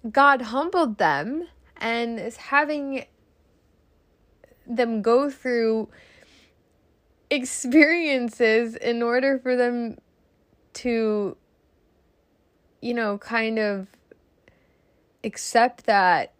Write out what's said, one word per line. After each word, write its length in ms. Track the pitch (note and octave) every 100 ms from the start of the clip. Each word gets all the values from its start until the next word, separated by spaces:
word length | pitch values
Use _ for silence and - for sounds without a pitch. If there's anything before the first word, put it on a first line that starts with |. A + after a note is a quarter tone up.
| A#3
God 320 | A#3+ C#4 C4+
humbled 560 | A3+ B3 E4 F4+ D4+ G#3
them 500 | E3+ C#3+ E3+ D4 F4 _ _ -
and 420 | A3+ A#3 A#3 A3+
is 180 | G#3 -
having 680 | - C#4 D4+ D4+ C#4 C4+ - _ _ _ _ _ _ _ _ _ _ _ _ _ - _ -
them 360 | A#3 A#3+ A3
go 280 | G#3 A#3+ C#4+
through 580 | C4 B3+ A#3+ A3+ A3 G#3 - - _ _ _ _ _ _ _ _ _ _ _ _
experiences 1500 | D4 B3+ - B3+ C#4+ D4 E4+ D#4+ C4 A#3+ - A#3 A3 A#3 A3+
in 260 | - A#3
order 360 | A#3 A#3+ C4+ C4+
for 180 | B3+ B3
them 420 | A#3+ A#3+ A#3 - _ _ _ _ _ _ _
to, 600 | - B3+ A#3 A3 G#3 G3 - _ _ _ _ _ _ _ _ _ _ _ _ _ _
you 140 | A#3
know, 240 | A#3+ G#3+ G3+
kind 400 | - A3+ A3 A3
of 300 | G#3+ G3 F#3+ _ _ - _ _ _ _ _ _ _ _ _ _
accept 600 | A3 - - A#3+ A#3 - -
that 480 | G3+ F#3 D#3+ -